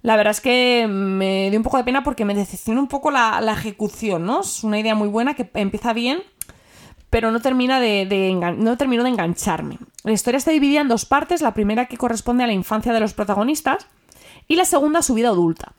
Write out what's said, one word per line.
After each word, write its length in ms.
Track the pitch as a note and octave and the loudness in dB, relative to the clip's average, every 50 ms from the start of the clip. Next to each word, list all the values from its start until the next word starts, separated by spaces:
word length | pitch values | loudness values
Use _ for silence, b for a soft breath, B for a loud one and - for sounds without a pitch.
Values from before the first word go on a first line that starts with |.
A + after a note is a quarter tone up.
la 120 | - - A3 | 2 2 2
verdad 160 | G#3+ G#3 G#3 | 4 4 2
es 100 | G#3 - | 0 0
que 460 | - B3+ B3 B3 B3 B3 B3 A#3+ A3+ G#3+ | 0 0 2 4 4 4 4 2 2 0
me 600 | G3 G3 G3 F#3+ F#3+ F#3+ F#3+ F#3+ F#3+ F#3+ G3 G3 | 0 -2 -2 0 0 0 0 0 0 0 0 0
dio 80 | G3+ A3 | 0 0
un 60 | A3 | 0
poco 140 | - - C4 | 0 0 0
de 40 | |
pena 220 | A#3 B3 B3+ C#4 B3+ | 0 0 -2 0 -2
porque 200 | D4 C4 - A3 | -2 -4 -2 -2
me 120 | G3+ G3+ | -2 0
decepcionó 420 | G3+ G3+ - - F#3 - A3+ A3 B3+ | -2 -4 -4 -8 -8 -4 -2 0 0
un 80 | C#4 | 0
poco 240 | B3+ - C#4 - D#4 | -2 -4 -2 -2 0
la, 300 | C#4+ C4 A#3 A3 G#3+ - | 2 2 2 2 2 0
la 140 | A3 A3 G#3+ | 0 -2 -2
ejecución, 720 | - - A3 G3+ - G#3+ G3+ - - A3 G#3+ F#3+ E3 E3 | -2 -6 -10 -6 -6 -6 -6 -6 -6 -4 -2 -2 -2 -2
¿no? 180 | F#3+ C4 F4 | -2 -2 -2
Es 200 | G4 - - - | -2 -4 -8 -6
una 160 | - G#3+ G#3 G#3+ | -4 -2 -2 0
idea 160 | G#3+ A3+ A3 | 0 0 0
muy 140 | G#3+ G#3 G#3 | 0 0 0
buena 260 | G3+ A3+ A#3+ C#4 D4 | 0 0 -2 -2 -2
que 160 | - A#3+ - - | -4 -8 -6 -4
empieza 380 | G3+ G3+ G3 F#3+ G#3 - B3 | -4 -4 -2 -4 -2 -2 -2
bien, 300 | A3 A#3 A#3 B3 C#4 F4+ G4 - _ _ B B B B B B B B B B B B B _ | -2 0 -2 -2 -2 -4 -6 -12 _ _ B B B B B B B B B B B B B _
pero 200 | - - A3 A3+ | -2 0 0 0
no 100 | A3 A#3 | 0 0
termina 400 | A3+ C4+ C4 B3+ B3 B3+ C4 C4 | 0 0 2 2 2 2 2 2
de, 260 | B3 A3+ G#3 G3+ F#3+ | 2 2 2 0 0
de 240 | F#3+ G3+ G3 F#3+ F#3+ | 0 0 0 2 2
engan-, 280 | F#3 F3+ F3 F3 E3+ - | 0 0 0 -2 0 0
no 180 | A3 A3+ B3 | 0 0 2
terminó 260 | A#3 C#4+ C4+ B3 A#3 | 0 0 0 2 2
de 80 | A#3+ B3+ | 2 0
engancharme. 680 | B3 G#3 E3+ E3+ F3 - - G#3 E3 D#3+ D#3 C#3+ A#2+ - - _ _ - _ | 0 0 0 -2 -2 -2 -2 -2 -2 -2 -6 -10 -10 -14 -18 _ _ -8 _
La 80 | G3+ | -2
historia 260 | A3 G3 - A#3 A#3+ C#4 | 0 0 0 0 -2 0
está 120 | - D#4+ | 2 2
dividida 300 | D#4+ D4+ C#4 C#4 C#4+ D4+ | 2 4 4 4 4 2
en 80 | D4 C4+ | 2 2
dos 160 | A#3 A#3 - | 0 0 2
partes, 380 | - C4 C#4+ D4+ - F4 E4 | 2 0 0 2 0 -2 0
la 120 | D#4 A#3 G#3 | 0 0 0
primera 320 | - G#3 G3+ G#3+ A#3 - | 0 0 0 0 0 -2
que 100 | - - | -4 -4
corresponde 480 | - B3+ A#3+ A#3 G#3+ - - A#3+ B3 B3 | -4 -2 -2 -2 -2 -2 0 0 2 2
a 20 | |
la 60 | A#3 | 0
infancia 400 | G#3+ F#3+ F3 - G#3+ G#3+ - C4 | 0 -2 -2 -2 -4 -2 -2 0
de 80 | A#3 A3+ | 0 0
los 140 | G#3+ G#3+ - | 0 0 -2
protagonistas 720 | - G#3 G3 G3+ G3+ G#3+ B3+ D#4 C#4+ - C#4 C#4+ G4 - _ B B B B B B B B B B B | -4 -2 -2 0 0 0 0 -2 -2 -2 -2 -2 -2 -6 _ B B B B B B B B B B B
y 100 | B D#4 | B 2
la 80 | E4+ F#4 | 2 2
segunda 360 | - - C#4+ C#4 D4+ D4+ E4+ | 2 2 2 2 2 2 0
a 20 | |
su 120 | - - B3 | 0 2 0
vida 140 | A3 A#3 A#3+ | 2 2 2
adulta. 440 | G#3 F3 F3 E3 E3 - - - - | 4 4 2 2 0 -2 -10 -18 -20